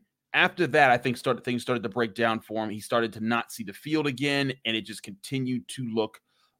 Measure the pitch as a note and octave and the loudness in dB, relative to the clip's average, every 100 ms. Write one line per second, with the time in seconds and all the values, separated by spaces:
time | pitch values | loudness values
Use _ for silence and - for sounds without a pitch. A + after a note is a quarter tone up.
0 | _ _ _ D3 F3+ - D#3 D3+ C3+ A#2+ | _ _ _ 2 2 2 2 6 6 6
1 | C3 A#2+ C#3 A#2 - A#2+ - A#2+ G#2+ A#2+ | 2 -2 0 -2 -2 -2 -2 -2 -2 -2
2 | A2+ G2 A#2 A2+ - A2 A2 G#2 - A#2 | -2 0 0 0 -4 -6 -4 -6 -2 0
3 | A2+ G#2+ A2 A#2 - - G2+ - D3 D#3 | 0 -2 -2 0 -2 -8 -12 -10 -2 0
4 | D3 B2+ C#3+ C#3 C3+ - A2+ A2 G#2 G#2 | 0 0 0 0 0 -2 -2 -2 -4 -10
5 | - G2 - C3+ B2+ B2 - - A#2+ A2 | -12 -14 -6 -4 -2 -4 -6 -8 -4 -2
6 | G#2+ - _ _ _ | -2 -4 _ _ _